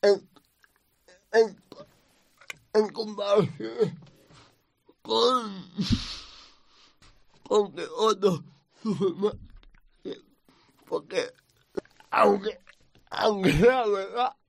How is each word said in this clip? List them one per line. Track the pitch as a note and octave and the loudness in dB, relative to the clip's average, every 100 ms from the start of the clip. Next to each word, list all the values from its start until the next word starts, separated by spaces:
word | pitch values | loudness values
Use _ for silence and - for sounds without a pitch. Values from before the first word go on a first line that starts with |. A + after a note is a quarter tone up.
en, | G3+ G3 - _ _ _ _ _ _ _ _ F3+ _ | 4 2 -2 _ _ _ _ _ _ _ _ -20 _
en, | A3 A3+ D#3+ _ - - _ _ _ _ _ _ - _ G#3+ | 0 0 -2 _ -20 -20 _ _ _ _ _ _ -20 _ 0
en | G#3+ | 0
comparación | D3 G#3+ G3+ G3+ G#3 D#3+ - A3 F4 G#3+ - - _ _ - _ _ _ _ _ _ | -4 -10 -6 2 2 2 -4 -12 -2 -2 -2 -20 _ _ -20 _ _ _ _ _ _
con, | - A3 A#3+ B3+ A3 F#3+ F3+ F3 - - - - - - - _ _ _ _ _ _ _ _ _ | -4 0 2 0 -4 -14 -16 -8 -4 -4 -4 -14 -18 -20 -20 _ _ _ _ _ _ _ _ _
con | - G#3+ G3+ | 0 0 0
que | C3 D3+ D#3+ | -4 -12 0
otros | A3 G#3 G3 D#3+ - _ _ _ | 0 2 2 0 -6 _ _ _
sufren | A3 E3 F#3+ E3 | -6 -2 -4 -2
más. | G3+ - - - - _ _ _ - - _ _ _ _ _ _ _ | -6 -6 -18 -20 -20 _ _ _ -16 -16 _ _ _ _ _ _ _
Porque, | - - F#3+ - _ _ _ _ - _ _ _ | -8 -4 -6 -6 _ _ _ _ -12 _ _ _
aunque, | - G#3+ G3+ - - _ _ _ _ _ | 4 4 4 -2 -10 _ _ _ _ _
aunque | - A3 G#3 F#3 | -2 0 2 2
sea | D3+ A#3 C4 A3+ | 4 4 4 0
verdad | G3 F#3+ A3 B3+ - | -2 -4 -4 -4 -6